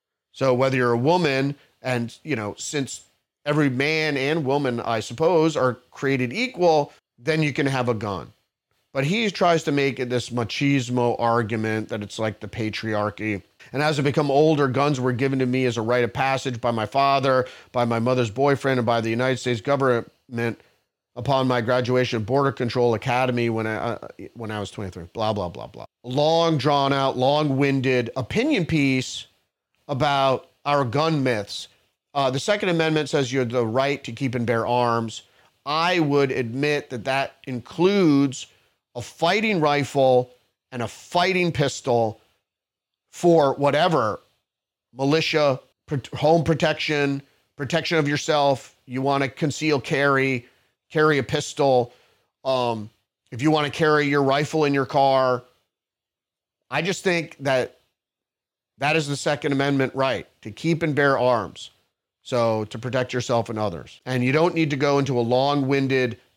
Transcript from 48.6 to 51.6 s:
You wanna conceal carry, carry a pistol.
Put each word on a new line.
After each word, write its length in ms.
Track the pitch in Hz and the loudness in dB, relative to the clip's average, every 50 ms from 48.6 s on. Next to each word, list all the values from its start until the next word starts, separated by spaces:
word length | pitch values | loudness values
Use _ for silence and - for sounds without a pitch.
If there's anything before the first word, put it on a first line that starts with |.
| - - _ _ _ | -4 -16 _ _ _
You 160 | - 123 131 | -10 -6 -4
wanna 260 | 135 139 139 139 139 131 | -2 0 0 0 0 -2
conceal 540 | - - 170 147 - - 156 156 147 135 | -2 -4 -4 -4 -2 -2 0 0 0 0
carry, 640 | 117 - 160 135 143 143 139 135 135 135 135 120 120 _ _ _ _ _ _ _ _ _ | 0 -2 -2 0 2 2 2 2 2 0 -2 -4 -6 _ _ _ _ _ _ _ _ _
carry 280 | - 160 156 156 151 139 | 0 2 4 4 4 2
a 40 | 120 | 0
pistol. 680 | - 156 151 143 - - - | -2 -4 -4 -4 -6 -2 0